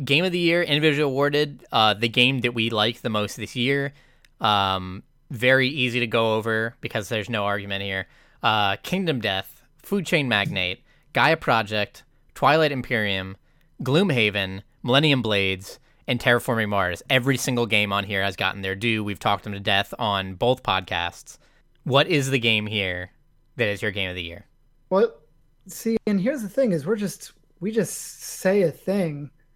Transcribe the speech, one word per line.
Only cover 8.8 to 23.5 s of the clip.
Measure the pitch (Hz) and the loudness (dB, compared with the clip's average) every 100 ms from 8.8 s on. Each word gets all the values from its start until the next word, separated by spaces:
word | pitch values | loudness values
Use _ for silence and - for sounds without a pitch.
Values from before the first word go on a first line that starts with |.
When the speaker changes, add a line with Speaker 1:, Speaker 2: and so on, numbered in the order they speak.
Speaker 1:
Kingdom | - 185 180 131 | -4 -4 -2 -2
Death, | 104 95 - - _ _ | -2 -4 -6 -16 _ _
Food | - 202 165 | -4 -4 0
Chain | 165 135 | 0 2
Magnate, | 107 101 98 90 92 _ _ _ | 2 2 -2 -4 -6 _ _ _
Gaia | 123 135 160 | 2 4 2
Project, | - 117 104 107 101 - _ _ _ - | 2 0 2 -2 -4 -8 _ _ _ 0
Twilight | 135 156 151 | 2 4 2
Imperium, | 135 120 120 104 95 95 95 _ _ _ - | 0 -4 -2 -2 -2 -4 -12 _ _ _ -8
Gloomhaven, | 123 147 202 127 107 101 95 95 - _ | 2 2 4 4 2 2 -4 -6 -12 _
Millennium | 120 135 156 135 | 2 4 4 2
Blades, | 110 101 95 95 98 - _ _ - | 2 2 2 -2 -6 -20 _ _ -6
and | 120 | -2
Terraforming | 131 120 - 113 104 | 2 2 2 -2 0
Mars. | 101 90 85 - | 0 0 -4 0
Every | 131 123 127 | 0 2 0
single | - 120 117 | 0 -2 0
game | 104 104 | 0 2
on | 101 | -2
here | 98 101 | -2 -2
has | 98 95 | -2 -2
gotten | 95 98 | -4 -4
their | 95 95 | -6 -4
due. | 117 110 | -2 -2
We've | 104 98 | -4 -2
talked | 113 101 | -2 -2
them | 107 | -4
to | 101 | -8
death | 101 98 - - | 0 0 0 -4
on | 113 98 95 90 | -2 -2 -4 -2
both | 123 131 | 0 0
podcasts. | - 95 95 90 85 - - - _ _ _ _ | 0 -2 -2 -6 -6 -10 -20 -20 _ _ _ _
What | - 131 156 | 0 2 4
is | 156 131 | 2 2
the | 135 | 0
game | 117 110 104 | 2 0 0
here | 107 95 90 90 _ _ _ _ | -2 -2 -4 -8 _ _ _ _